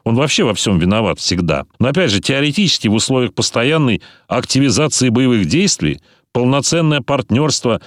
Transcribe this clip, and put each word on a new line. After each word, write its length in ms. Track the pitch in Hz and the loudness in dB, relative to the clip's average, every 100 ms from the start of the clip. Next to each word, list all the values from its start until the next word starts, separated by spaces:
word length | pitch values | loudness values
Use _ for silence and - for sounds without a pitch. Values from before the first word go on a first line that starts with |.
Он 120 | 113 117 | -2 0
вообще 280 | 151 - | 0 0
во 100 | 123 | 0
всём 240 | 98 113 87 | 0 0 2
виноват 420 | 87 107 101 78 | 2 2 0 -2
всегда. 440 | - 90 85 71 - _ | -2 -2 0 -2 -4 _
Но 80 | 127 | -2
опять 240 | 160 160 | 0 0
же, 80 | 98 | 0
теоретически 680 | - 135 147 143 180 - 110 | -2 0 0 0 0 0 0
в 60 | 107 | 0
условиях 380 | - 131 123 | 0 0 0
постоянной 680 | - - 120 127 160 135 95 - - - | -2 -4 0 0 2 0 -2 -6 -20 -6
активизации 800 | 120 - 131 139 101 151 - 127 | -4 -2 0 2 2 0 0 2
боевых 380 | 117 127 117 82 | 2 2 2 2
действий 560 | 143 202 - 76 - - _ _ | 0 0 0 -4 -4 -10 _ _
полноценное 640 | 123 123 139 - 165 160 143 | -2 0 0 0 0 0 0
партнёрство 800 | - 139 - 113 151 - 120 107 | -2 -4 0 0 0 0 -2 -4